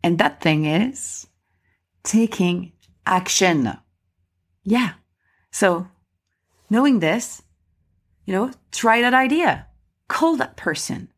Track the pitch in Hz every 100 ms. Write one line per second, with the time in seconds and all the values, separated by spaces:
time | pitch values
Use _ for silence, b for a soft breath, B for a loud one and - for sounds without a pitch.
0 | 175 170 214 - 165 156 151 160 247 277
1 | - - - _ _ _ _ _ _ _
2 | - 220 226 - 180 175 180 _ _ _
3 | - 185 180 - 185 160 117 - _ _
4 | _ _ _ _ _ _ 196 233 233 -
5 | _ _ _ _ _ - 196 175 180 _
6 | _ _ _ _ _ _ _ 220 285 240
7 | 160 214 - - _ _ _ _ _ _
8 | _ _ - 190 254 - _ - 233 233
9 | 240 262 262 302 311 - - _ _ _
10 | _ - 330 302 - - - 151 - 175
11 | 180